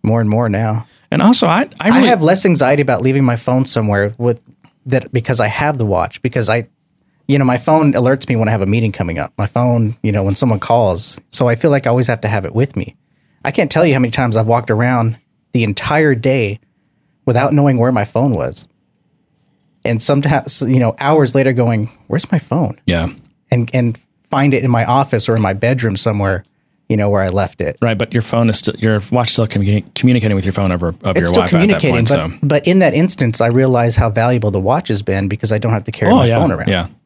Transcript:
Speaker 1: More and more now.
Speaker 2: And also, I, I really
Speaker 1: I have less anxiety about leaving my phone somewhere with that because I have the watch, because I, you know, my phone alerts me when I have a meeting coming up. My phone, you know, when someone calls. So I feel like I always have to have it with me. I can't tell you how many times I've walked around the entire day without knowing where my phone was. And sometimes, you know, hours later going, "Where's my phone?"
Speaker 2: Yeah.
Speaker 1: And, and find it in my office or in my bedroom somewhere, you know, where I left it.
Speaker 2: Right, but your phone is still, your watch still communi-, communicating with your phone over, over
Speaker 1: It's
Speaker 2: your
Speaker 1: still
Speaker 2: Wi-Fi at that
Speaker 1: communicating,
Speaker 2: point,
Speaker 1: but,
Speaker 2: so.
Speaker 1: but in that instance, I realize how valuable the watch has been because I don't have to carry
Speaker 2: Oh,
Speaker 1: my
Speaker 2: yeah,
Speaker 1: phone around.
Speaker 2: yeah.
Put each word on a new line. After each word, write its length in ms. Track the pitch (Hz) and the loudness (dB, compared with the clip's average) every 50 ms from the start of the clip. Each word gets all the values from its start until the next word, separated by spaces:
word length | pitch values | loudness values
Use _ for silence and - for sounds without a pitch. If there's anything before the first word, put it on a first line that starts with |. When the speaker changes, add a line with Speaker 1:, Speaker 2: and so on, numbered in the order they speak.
| - | -2
Speaker 1:
More 160 | 107 110 117 | 0 0 0
and 100 | 113 107 | 0 0
more 200 | 107 113 120 110 | 0 0 0 0
now. 380 | 101 98 113 110 107 113 110 _ _ _ _ _ | -2 -2 -2 -2 -4 -4 -8 _ _ _ _ _
Speaker 2:
And 100 | - - | -2 2
also, 260 | - 208 247 247 - 175 | 2 4 4 4 2 2
I, 220 | 165 202 285 - - - | 2 0 -2 -4 -6 -4
I 100 | 160 202 | 0 2
really 180 | 233 262 262 220 | 4 4 4 4
Speaker 1:
I 20 | |
have 120 | 247 196 156 | 4 2 2
less 220 | 160 190 185 - | 2 2 2 2
anxiety 360 | 196 170 - 135 127 156 143 | 0 2 2 2 2 2 2
about 200 | 143 131 123 92 | 2 0 0 0
leaving 220 | 117 131 131 139 135 | 0 0 2 2 2
my 120 | 123 120 | 2 0
phone 300 | 113 - - 123 131 131 | -2 -2 -2 0 0 0
somewhere 480 | - - 117 110 107 104 101 101 104 113 - | 0 0 -2 0 0 0 0 0 -2 -4 -2
with 240 | 120 120 117 113 _ _ - _ _ _ _ _ _ 131 | -2 -2 -2 -2 _ _ -20 _ _ _ _ _ _ -2
that 240 | 127 165 170 - | -2 -2 -2 -2
because 280 | - 123 113 - 131 117 | -4 -4 -2 -2 0 0
I 80 | 113 104 | 0 -2
have 300 | 104 - 147 147 151 131 | 0 -2 -2 -2 -2 -2
the 80 | 113 | -2
watch, 360 | 104 95 85 85 - - - | -2 0 -2 -2 -4 -8 -6
because 280 | _ 123 - 127 113 - | _ -6 -4 -4 -2 -2
I, 180 | 110 120 117 _ _ _ _ _ _ _ _ _ _ _ _ - | -2 -4 -4 _ _ _ _ _ _ _ _ _ _ _ _ 0
you 100 | 139 143 | 0 2
know, 80 | 139 | 2
my 120 | 127 123 120 | 2 0 0
phone 360 | - - 156 160 156 147 139 | 0 2 2 4 4 2 2
alerts 340 | - 123 127 135 135 - - | 2 2 2 0 0 0 -4
me 80 | 135 | -2
when 120 | 113 113 107 | 0 0 0
I 40 | |
have 100 | 113 107 | 0 0
a 40 | 98 | 0
meeting 260 | 95 104 117 117 110 | 0 0 0 0 -2
coming 280 | 101 - 90 85 82 82 | -4 -4 -6 -6 -4 -6
up. 120 | 73 - _ - | -8 -8 _ -6
My 80 | 104 | -6
phone, 500 | 98 _ 120 123 123 120 117 113 107 113 _ | -4 _ -2 0 0 0 0 0 -2 -4 _
you 100 | - 110 | -4 -2
know, 120 | 104 104 98 | -2 0 0
when 120 | 98 95 | -2 0
someone 240 | - 139 127 110 98 | 0 0 0 0 -2
calls. 600 | - - 117 120 117 98 87 85 - - - - _ _ | 0 0 2 2 2 2 0 0 -2 -4 -6 -8 _ _
So 180 | - - 135 123 | -2 0 0 0
I 80 | 117 | 0
feel 140 | 117 - 165 | 2 2 2
like 140 | 143 139 135 | 2 2 2
I 40 | 127 | 0
always 160 | 117 127 127 120 | 0 0 0 0
have 140 | 120 110 | -2 -2
to 60 | - 104 | -2 -2
have 180 | 107 104 92 | -2 -2 -4
it 100 | 82 - | -4 -2
with 200 | 113 131 - - | -2 -2 -2 -2
me. 200 | - - - - _ _ _ _ _ _ _ _ _ _ | -8 -8 -8 -12 _ _ _ _ _ _ _ _ _ _
I 60 | - | -4
can't 180 | - - 185 139 | -2 -2 -2 0
tell 140 | - 160 170 | 2 2 2
you 80 | 170 135 | 2 2
how 60 | 127 | 2
many 120 | 127 120 | 0 0
times 240 | 110 - 131 123 107 110 | 0 -2 -2 0 0 0
I've 100 | 110 110 | 0 2
walked 240 | 117 120 120 - | 0 0 0 -2
around 460 | 113 107 120 123 127 120 113 117 113 - _ _ _ _ _ _ _ | -2 0 0 0 0 0 0 -2 -4 -6 _ _ _ _ _ _ _
the 100 | 127 117 | -2 -2
entire 520 | 104 101 - - - 151 156 156 151 135 | 0 -2 -6 -4 -2 0 2 2 2 0
day 440 | 117 113 135 131 135 113 101 101 - _ _ _ _ _ _ _ _ _ _ _ _ _ | 0 0 0 0 0 -2 -4 -6 -10 _ _ _ _ _ _ _ _ _ _ _ _ _
without 280 | - 120 120 135 143 151 | 0 0 0 0 2 2
knowing 240 | 147 143 143 135 120 | 2 4 4 2 2
where 140 | 117 127 | 2 2
my 140 | 127 117 101 | 2 0 -2
phone 280 | - - 113 127 143 117 | -2 -2 -2 0 0 0
was. 340 | 82 65 64 - - - _ _ _ _ _ _ _ _ _ _ _ _ _ _ _ _ _ _ _ _ _ _ _ _ | -2 -4 -6 -6 -10 -12 _ _ _ _ _ _ _ _ _ _ _ _ _ _ _ _ _ _ _ _ _ _ _ _
And 180 | 117 117 110 | -2 -2 -2
sometimes, 600 | - - 143 143 139 143 156 135 - - - - | 0 0 0 0 2 0 0 0 0 -2 -4 -2
you 180 | 139 113 131 127 | 0 2 2 2
know, 160 | 123 113 113 - | 2 2 0 -2
hours 340 | 139 139 156 156 143 123 131 | -2 0 2 2 2 2 2
later 180 | 135 135 131 127 | 0 0 2 2
going, 360 | 120 120 117 117 110 104 110 - _ _ _ | 2 0 0 0 -2 -4 -6 -10 _ _ _
"Where's 240 | - 170 - - | -4 -4 -2 -2
my 60 | - 160 | -4 -4
phone?" 400 | - - - - 165 110 - _ _ | -2 -2 -2 -2 -2 -4 -6 _ _
Speaker 2:
Yeah. 240 | - 87 85 82 85 - - - _ _ _ _ _ | -4 -2 -2 -2 -4 -8 -12 -20 _ _ _ _ _
Speaker 1:
And, 200 | - 123 117 113 - | -2 -2 -2 -2 -2
and 260 | 131 123 117 113 - _ _ _ _ _ _ | -2 -2 -2 -4 -6 _ _ _ _ _ _
find 240 | - 139 139 147 131 | -2 0 2 2 2
it 100 | 131 131 | 2 2
in 60 | 131 | 0
my 140 | 120 117 113 | 0 0 0
office 420 | - 123 135 139 - - 110 - - | 2 2 0 0 0 -2 -2 0 0
or 80 | 113 | 0
in 60 | 113 | 0
my 120 | 107 95 95 | 0 0 -2
bedroom 440 | 104 - 117 135 127 117 113 101 95 | 0 0 -2 0 0 -2 -2 -2 -2
somewhere, 480 | - 117 104 101 101 98 95 90 - _ _ _ _ _ _ _ _ _ | -2 -2 -2 -2 -2 -2 -2 -4 -6 _ _ _ _ _ _ _ _ _
you 80 | - 107 | -2 0
know, 120 | 104 101 | 0 0
where 120 | 101 101 | 0 0
I 60 | 95 92 | 0 0
left 300 | 90 101 95 87 - _ | 0 -2 -2 -4 -4 _
it. 160 | - 76 73 - | -6 -6 -4 -2
Speaker 2:
Right, 160 | - 117 110 101 | -2 -2 0 -2
but 160 | 117 - - | -4 -2 -2
your 80 | 120 | -4
phone 280 | 113 - - 117 117 113 | -2 0 0 0 2 2
is 100 | 107 - | 2 0
still, 160 | - - - - | -2 -2 -4 0
your 240 | 110 110 110 104 101 - | 0 0 0 0 -2 -2
watch 180 | - 123 123 117 | -2 -2 0 0
still 160 | - - 113 104 | 0 0 -2 -2
communi-, 360 | - 104 101 101 104 104 - - _ | 0 -2 0 0 0 0 -2 -6 _
communicating 400 | - - 123 127 123 107 110 104 | 0 2 2 2 4 2 0 0
with 100 | 95 90 | 0 -2
your 80 | 98 92 | -2 -2
phone 180 | - 98 92 | -2 0 0
over, 180 | 90 87 87 85 82 - - | 0 -2 -2 -4 -6 -4 -4
over 60 | 98 | -2
Speaker 1:
It's 80 | 92 175 | -2 0
Speaker 2:
your 60 | 170 | 0
Speaker 1:
still 180 | - - 233 - | 2 2 2 2
Speaker 2:
Wi-Fi 200 | - 175 165 175 | 2 2 2 2
at 60 | 208 | 2
that 120 | 196 - | 2 2
Speaker 1:
communicating, 140 | - 143 123 120 117 | 0 0 0 2 2
Speaker 2:
point, 40 | 113 | 2
Speaker 1:
but, 300 | 139 - - 82 - - | 0 0 -2 -4 -6 -4
Speaker 2:
so. 60 | - 139 | -2 0
Speaker 1:
but 200 | 151 147 143 165 | 0 0 2 2
in 120 | 180 190 | 2 4
that 140 | 185 151 - | 2 2 2
instance, 480 | 147 165 190 - - 139 117 113 - | 2 0 0 0 -2 -2 -2 0 0
I 60 | 120 117 | 0 2
realize 480 | 120 127 135 131 127 120 117 117 117 - | 2 2 2 4 2 2 2 2 2 2
how 120 | 117 113 | 0 0
valuable 420 | 104 113 113 120 127 120 107 107 | 0 0 0 0 0 0 -2 -2
the 80 | 98 95 | -2 -2
watch 260 | 95 101 127 160 185 - | 0 0 0 -2 -2 -2
has 120 | 113 101 | -4 -4
been 260 | 104 - 98 98 98 98 | -2 -4 -4 -2 -2 -4
because 240 | 101 101 - 101 | -4 -4 -2 -2
I 60 | 110 107 | -2 0
don't 160 | 104 117 110 | 0 -2 -2
have 100 | 107 101 | -2 -4
to 60 | - | -6
carry 200 | 113 - - 175 226 | -6 -2 2 2 4
Speaker 2:
Oh, 40 | - | 4
Speaker 1:
my 80 | 135 120 | 4 2
Speaker 2:
yeah, 100 | 117 117 | 2 2
Speaker 1:
phone 120 | 170 151 | 2 0
around. 180 | 95 - - - | 0 -2 -2 -2
Speaker 2:
yeah. 180 | 98 90 85 85 - _ _ | -2 -2 -2 -6 -10 _ _